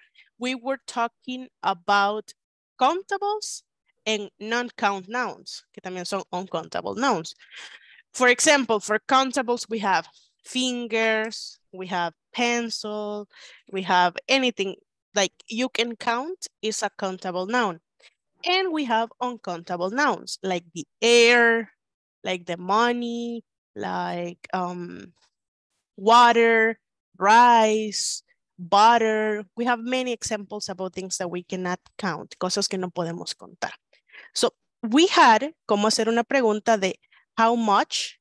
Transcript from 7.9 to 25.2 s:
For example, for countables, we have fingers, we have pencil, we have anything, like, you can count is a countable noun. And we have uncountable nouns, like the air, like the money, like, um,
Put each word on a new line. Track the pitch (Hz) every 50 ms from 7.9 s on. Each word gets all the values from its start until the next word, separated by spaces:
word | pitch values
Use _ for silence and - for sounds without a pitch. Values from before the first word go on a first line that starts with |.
| - _ _ _ -
For | - 254 247
example, | 247 247 - 311 294 285 262 - 226 208
for | - - 214 220
countables, | - - 269 262 262 262 240 294 247 220 240 240 - -
we | 220 226
have | 196 202 185 165 165 - _ _ _ _ _ _ _
fingers, | - - 254 254 254 247 240 240 226 214 226 226 226 220 220 220 226 214 - - - - - _ _
we | - 185 185 180
have | 190 180 175 170 165 _ _ _ -
pencil, | - 247 240 240 240 233 226 220 - - 214 208 214 208 208 208 208 208 - _ - - - - - _ _
we | - 190 190
have | 180 190 180 180 175 175 - - -
anything, | 262 269 262 247 233 - 196 190 180 - _ _ _ _ _ _ -
like, | 208 196 180 _ _ _ -
you | 226 220 254 262
can | - - 226 240 233
count | - - 247 226 240 269 320 370 - - - _ _
is | - 214 214 -
a | - 202 - -
countable | - 190 185 185 - 190 175 180 185
noun. | 190 233 247 233 202 170 165 _ _ _ _ _ - _ _ _ _ _ _ -
And | 320 359 381 381 381 320
we | 311 294
have | 233 233 220 233 226 - -
uncountable | 254 247 247 220 - - 175 165 170 - 180 175 175 190
nouns, | 208 262 294 285 208 - - - - -
like | - 190 185 175 175 170 -
the | 170 - - _ -
air, | - 233 240 240 233 233 240 240 240 233 226 226 226 - _ _ _ _ _ _ _ _ _ _ -
like | 190 185 180 175
the | - 175 175
money, | 180 180 196 214 233 240 240 240 240 240 233 233 233 233 233 233 - _ _ _ _ _ -
like, | 214 202 185 185 180 180 180 175 175 175 175 175 - - - -
um, | 185 180 180 180 175 175 175 175 - - 180 175 _